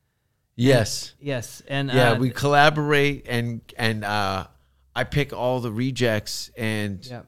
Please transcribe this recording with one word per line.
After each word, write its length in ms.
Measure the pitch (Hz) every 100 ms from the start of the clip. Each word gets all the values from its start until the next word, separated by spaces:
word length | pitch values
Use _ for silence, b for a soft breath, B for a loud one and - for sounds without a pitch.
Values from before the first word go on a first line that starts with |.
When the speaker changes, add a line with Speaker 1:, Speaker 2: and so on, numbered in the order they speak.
| _ _ _ _ _ -
Speaker 1:
Yes. 580 | 127 127 104 - - -
Speaker 2:
And, 80 | 143
yes. 340 | 127 - - -
And, 240 | 139 139
Speaker 1:
Yeah, 200 | 127 120
Speaker 2:
uh, 40 | 113
Speaker 1:
we 120 | 131
collaborate 960 | - 143 143 151 151 147 147 143 139 -
and, 340 | 120 120 113 - -
and, 260 | 113 110
uh, 440 | 104 104 98 95 - _ _ _ _ 120
I 80 | 127
pick 280 | 143 135
all 260 | 95 123 127
the 120 | 117
rejects 800 | 107 131 120 123 107 - - - -
and 480 | 110 107 104 98 -
Speaker 2:
Yeah. 160 | 120